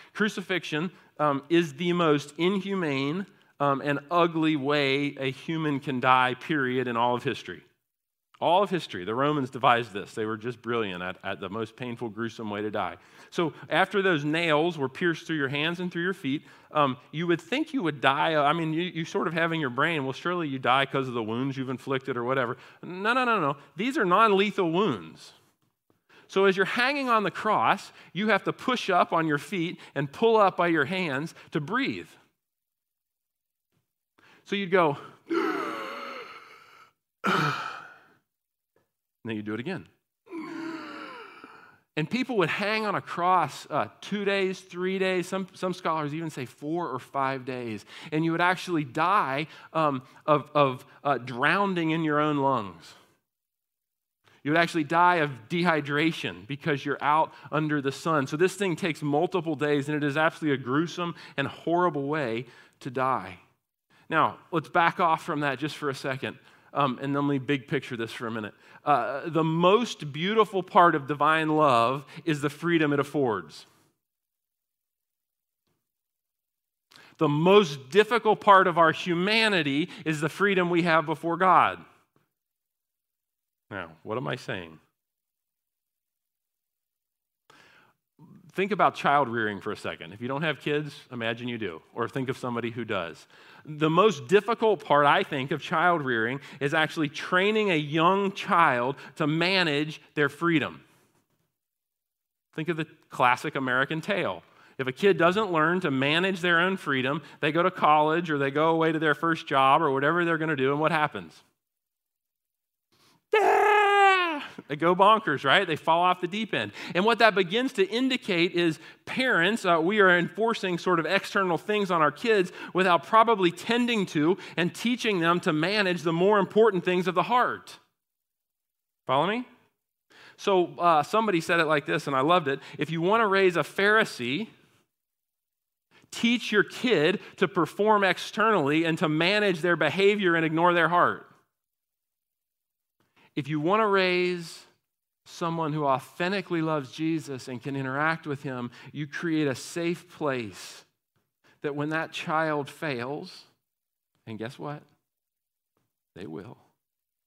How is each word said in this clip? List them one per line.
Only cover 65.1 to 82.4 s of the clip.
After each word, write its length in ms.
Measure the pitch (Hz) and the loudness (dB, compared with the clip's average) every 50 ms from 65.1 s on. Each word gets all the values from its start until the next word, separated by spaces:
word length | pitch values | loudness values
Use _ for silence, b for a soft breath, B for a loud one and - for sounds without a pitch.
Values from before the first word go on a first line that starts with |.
| 160 151 - | 0 -2 -2
from 180 | - 160 147 | -6 -4 -2
that 180 | 147 143 131 123 | -2 -2 -2 -4
just 180 | 151 147 - | -6 -8 -8
for 140 | - 151 143 | -6 -6 -6
a 40 | 131 | -6
second. 440 | - - 143 131 131 - 110 - - b b b b b b - | -4 -6 -6 -6 -4 -6 -8 -8 -10 b b b b b b -2
Um, 240 | 147 139 131 123 - 139 | 0 0 0 0 -4 -4
and 120 | 139 143 | -4 -2
then 120 | 143 143 | 0 0
let 80 | 143 143 | 0 -2
me 40 | 135 | -2
big 300 | 127 117 143 135 120 - | -2 -2 -4 -4 -4 -6
picture 300 | 156 139 - - 127 113 | -6 -6 -6 -6 -8 -8
this 140 | 113 110 - | -8 -8 -8
for 140 | - 127 | -8 -8
a 40 | 113 | -8
minute. 240 | 113 113 104 98 - B B B B B _ | -6 -8 -8 -10 -12 B B B B B _
Uh, 460 | 147 143 127 117 104 135 143 - 170 | 0 0 0 0 -4 -6 -8 -8 -4
the 160 | 147 160 160 | -2 0 0
most 640 | 160 160 170 175 180 202 233 240 - - - 156 147 | 0 0 2 4 4 4 4 2 -2 -6 -10 -12 -12
beautiful 520 | 131 147 170 196 220 226 214 - 196 190 180 | -8 -6 -4 -2 2 2 0 0 0 -6 -6
part 320 | - - 202 175 170 160 | 2 4 6 6 6 6
of 120 | 151 135 | 2 -2
divine 440 | 131 147 139 143 151 156 160 160 156 | -4 -2 0 2 2 4 2 2 2
love 560 | 156 156 151 143 123 117 117 117 131 147 139 B B 160 B | 2 4 4 6 6 4 4 2 0 -2 -6 B B -10 B
is 160 | 170 156 143 | -4 -4 -2
the 80 | 135 147 | -4 -6
freedom 460 | 143 - - 170 170 160 156 147 143 | -6 -4 -2 0 2 2 2 2 2
it 40 | 139 | 0
affords. 680 | 139 - - 151 135 120 104 95 82 73 - - - _ _ _ _ _ _ _ _ _ _ _ _ _ _ _ _ _ _ _ _ _ _ _ _ _ _ _ _ _ _ _ _ _ _ _ _ _ _ _ _ _ _ _ _ _ _ _ _ _ _ _ _ _ _ _ _ _ _ _ _ _ _ _ _ _ B B B B B _ | -2 -2 -2 0 0 0 0 -2 -6 -10 -18 -20 -20 _ _ _ _ _ _ _ _ _ _ _ _ _ _ _ _ _ _ _ _ _ _ _ _ _ _ _ _ _ _ _ _ _ _ _ _ _ _ _ _ _ _ _ _ _ _ _ _ _ _ _ _ _ _ _ _ _ _ _ _ _ _ _ _ _ B B B B B _
The 100 | 160 147 | 0 2
most 640 | 147 147 165 185 196 208 208 151 147 135 120 127 | 2 4 4 8 8 8 6 6 -2 -10 -12 0
difficult 500 | 175 196 208 208 247 226 - 220 202 - | 2 4 4 4 2 0 2 2 0 2
part 260 | - 214 196 190 185 | 6 8 8 8 8
of 120 | 185 160 170 | 6 4 4
our 120 | 165 156 | 4 4
humanity 1000 | 156 - - 180 170 170 180 202 220 226 226 220 202 175 156 143 135 143 175 180 B B 160 | 4 0 -2 -2 -2 0 0 0 2 2 2 2 2 2 0 0 0 -2 -2 -4 B B -6
is 160 | 160 160 147 156 | -4 -4 -2 -4
the 80 | 151 | -4
freedom 400 | - - 190 202 196 185 180 170 | -2 0 0 2 2 2 2 2
we 120 | 175 170 175 | 2 2 2
have 220 | 175 160 165 156 | 4 2 2 2
before 320 | 151 156 143 - 170 165 | 0 -6 -6 -4 -4 -2
God. 420 | 165 185 185 170 151 120 101 90 87 78 - _ _ _ _ _ _ _ _ _ _ | 0 4 4 6 6 6 4 2 -4 -12 -20 _ _ _ _ _ _ _ _ _ _